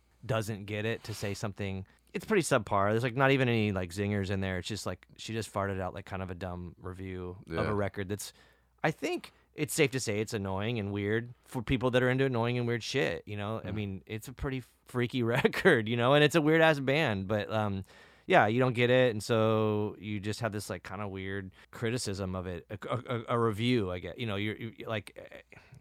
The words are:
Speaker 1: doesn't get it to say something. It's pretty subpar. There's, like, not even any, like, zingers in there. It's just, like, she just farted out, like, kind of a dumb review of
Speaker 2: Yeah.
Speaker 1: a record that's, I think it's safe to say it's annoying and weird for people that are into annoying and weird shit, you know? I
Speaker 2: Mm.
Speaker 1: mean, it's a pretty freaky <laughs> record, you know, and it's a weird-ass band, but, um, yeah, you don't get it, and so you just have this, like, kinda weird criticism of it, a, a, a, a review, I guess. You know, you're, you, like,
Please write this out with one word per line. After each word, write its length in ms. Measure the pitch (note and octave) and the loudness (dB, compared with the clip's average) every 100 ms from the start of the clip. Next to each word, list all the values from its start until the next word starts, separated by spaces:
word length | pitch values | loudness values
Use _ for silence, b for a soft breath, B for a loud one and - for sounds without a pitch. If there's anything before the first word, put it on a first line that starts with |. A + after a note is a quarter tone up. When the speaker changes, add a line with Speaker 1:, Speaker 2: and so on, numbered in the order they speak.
| _ _ A2+ | _ _ -2
Speaker 1:
doesn't 400 | A2+ G#2 G2+ G2+ | -2 -2 -6 -6
get 200 | G#2 A2 | -4 -2
it 180 | A2+ | -4
to 100 | - | -6
say 220 | G#2 G#2 G2 | -6 -6 -4
something. 500 | G#2+ G2 G2+ F#2+ - b _ | -6 -6 -6 -6 -8 b _
It's 140 | G3+ - | -10 0
pretty 160 | G#3+ | 0
subpar. 480 | D3 C3 - G2+ G2+ | 4 2 2 2 4
There's, 140 | A2+ | 2
like, 120 | B2+ A#2 | 0 2
not 140 | C3+ | 4
even 180 | C3+ B2 | 4 4
any, 240 | A#2 G#2+ | 2 2
like, 180 | F#2+ F2+ | 0 -4
zingers 400 | F2+ G2+ G#2 F#2+ | -2 -2 0 0
in 100 | G2 | -2
there. 160 | F#2+ F#2 | -2 -4
It's 100 | - | -6
just, 200 | G#2 G#2 | -6 -6
like, 180 | F2+ - - | -10 -14 -16
she 160 | - | -8
just 200 | A2+ G#2 | -8 -4
farted 260 | G#2 G2 F#2+ | -4 -2 -2
out, 140 | F2+ | -6
like, 120 | F#2+ - | -8 -10
kind 180 | F#2+ | -8
of 80 | F#2 | -8
a 20 | |
dumb 400 | E2+ F#2 F2+ F2 - | -8 -8 -8 -10 -12
review 560 | F2+ F#2 F#2+ F#2 F2+ F2+ - | -14 -10 -10 -8 -8 -10 -6
of 60 | |
Speaker 2:
Yeah. 160 | E2 G#2+ | -2 0
Speaker 1:
a 60 | G2+ | 0
record 340 | G2 - F#2+ | -2 -4 -6
that's, 240 | G2+ - - b b b b | -6 -8 -16 b b b b
I 60 | D#3 | -4
think 420 | - D4 F4 - _ b | -2 -4 -4 -8 _ b
it's 220 | - D3 - | -8 -4 2
safe 160 | C#3+ | 2
to 80 | C3 | 2
say 200 | A2+ G#2 | -2 -2
it's 140 | A2 | -2
annoying 460 | A2 G2 F#2+ G#2+ A#2+ | -2 -2 -2 -2 -2
and 120 | G2+ | -2
weird 440 | G2+ G2+ A2+ A#2+ - - | -2 0 0 -2 -14 -12
for 160 | B2+ | -8
people 300 | - C3 B2+ | -2 0 2
that 100 | B2 | 4
are 80 | B2+ | 4
into 160 | C3 C3+ | 2 2
annoying 320 | A#2+ A#2 B2 | 0 0 0
and 100 | A#2+ | 0
weird 140 | A#2 | -2
shit, 400 | - C3 D3+ E2+ - | -2 0 0 -2 -8
you 100 | G#2 | -8
know? 240 | G2+ A2+ | -6 -6
I 40 | - | -6
Speaker 2:
Mm. 80 | G#2+ | -4
Speaker 1:
mean, 280 | G2+ F#2+ - | -4 -6 -8
it's 200 | A2 C3+ | -10 -10
a 60 | |
pretty 300 | B2 C#3+ C3 - _ - | -8 -6 -6 -8 _ -6
freaky 340 | B2 A#2+ C3 | -2 0 2
<laughs> 380 | A2+ C3 - - | 2 4 2 6
record, 260 | F#3+ B2+ G#2+ | 6 6 4
you 80 | A#2+ | 2
know, 200 | A#2+ D3 | 6 6
and 80 | |
it's 100 | D3 | 6
a 80 | E3 | 6
weird-ass 380 | D3 D#3+ D#3+ C#3+ | 4 6 6 4
band, 480 | C3+ D3 C#3+ G2 F#2+ | 2 2 2 0 0
but, 260 | G#2+ - | 0 0
um, 320 | A2 G#2 G2 - B B B B | 0 0 -2 -8 B B B B
yeah, 220 | F3+ G#2+ | 6 6
you 100 | A#2+ | 4
don't 140 | B2+ | 2
get 180 | A#2 A#2+ | 4 4
it, 220 | B2+ B2+ | 6 6
and 100 | G#2+ | 2
so 760 | - A2 A2 A2 G#2+ G#2 G#2 - | 2 4 4 4 2 2 -2 -6
you 220 | G2+ G#2 | -8 -6
just 180 | G#2 G2+ | -4 -4
have 140 | A2+ | -4
this, 160 | G2+ - | -4 -8
like, 120 | F#2 | -10
kinda 240 | - F#2+ G2+ | -10 -10 -8
weird 460 | F#2+ F#2+ G2 F#2+ - B | -6 -6 -6 -8 -14 B
criticism 640 | - A2+ B2 G#2+ F#2+ F#2 F#2 | -4 -2 -2 -4 -4 -4 -4
of 120 | F2+ | -6
it, 180 | F2 - | -8 -10
a, 80 | G#2 - | -10 -6
a, 280 | B2 - A#2 | -6 -4 -6
a, 60 | - A#2+ | 0 2
a 20 | |
review, 540 | A#2 G#2 A#2+ B2 F#2 | 2 2 2 2 2
I 80 | F2+ | -4
guess. 140 | F2 G2 | -8 -8
You 120 | A2+ | -4
know, 100 | G2 | -2
you're, 180 | G#2 G2+ | -4 -6
you, 160 | A2+ - A2+ | -10 -10 -6
like, 640 | G#2+ - - - - - - B B | -6 -6 -16 -18 -18 -20 -20 B B